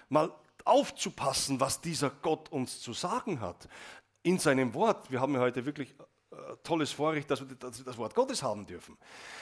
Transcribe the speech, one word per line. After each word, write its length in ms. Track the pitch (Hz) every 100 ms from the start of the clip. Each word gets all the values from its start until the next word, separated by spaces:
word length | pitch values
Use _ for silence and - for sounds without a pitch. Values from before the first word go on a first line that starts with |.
| -
Mal 240 | 147 156 - _ - -
aufzupassen, 960 | 254 254 - 196 - 139 - - 131
was 180 | 135 -
dieser 300 | 170 143 147
Gott 420 | - 170 156 -
uns 300 | 143 123 -
zu 100 | -
sagen 480 | 110 175 240 233 143
hat. 300 | 95 - - - - - _ _
In 160 | 170 180
seinem 360 | 156 135 127
Wort. 360 | 127 226 - -
Wir 120 | 127
haben 120 | 135
ja 60 | 135
heute 260 | 123 127 131
wirklich, 300 | 143 131 - - _ _
äh, 40 | - - 123
tolles 300 | - 165 147
Vorrecht, 400 | - 151 156 139
dass 80 | 131
wir, 160 | 131 127
dass 220 | 127 120
wir 80 | 127
das 120 | 117
Wort 180 | 110 214
Gottes 280 | 262 240
haben 240 | 131 104 92
dürfen. 300 | 87 - - - - - -